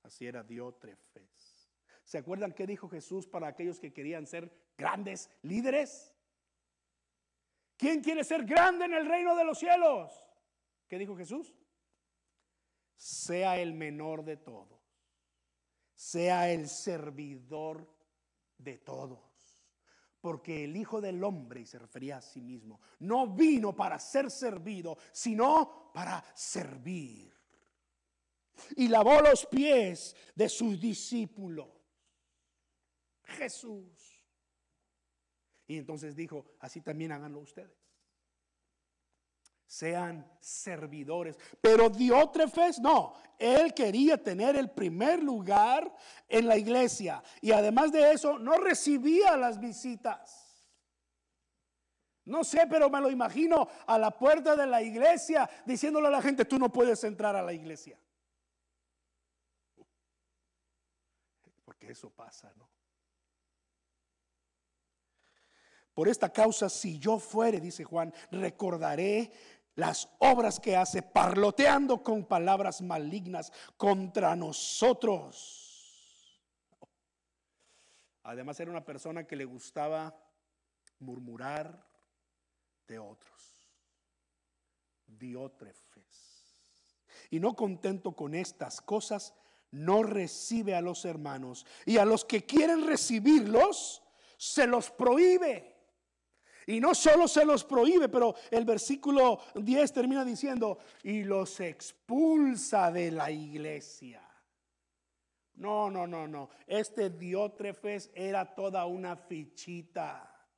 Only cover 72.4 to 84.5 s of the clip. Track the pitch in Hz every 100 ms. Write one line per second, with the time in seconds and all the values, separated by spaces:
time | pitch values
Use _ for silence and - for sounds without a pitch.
72.4 | 175 196 196 - 180 165 151 196 180 180
73.4 | 165 - - _ 202 190 185 214 175 175
74.4 | 160 156 - - 240 247 226 185 - -
75.4 | - - - - - _ _ _ _ _
76.4 | _ _ _ _ - _ _ _ _ _
77.4 | _ _ _ _ _ _ _ _ 113 120
78.4 | 135 147 170 170 151 139 160 165 160 147
79.4 | 135 123 - - 147 156 156 - _ _
80.4 | _ _ _ _ _ _ 131 123 123 117
81.4 | 131 151 156 170 _ _ _ _ _ _
82.4 | _ _ _ _ _ 113 104 107 _ _
83.4 | - _ _ _ _ _ _ _ _ _
84.4 | _